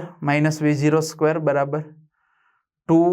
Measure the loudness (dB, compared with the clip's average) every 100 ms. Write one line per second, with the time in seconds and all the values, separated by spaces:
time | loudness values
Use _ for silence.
0 | -6 -8 -2 0 0 0 0 0 2 0
1 | -2 -2 -2 0 -2 -2 -2 -6 -10 -18
2 | _ _ _ _ _ _ _ _ 0 2
3 | 2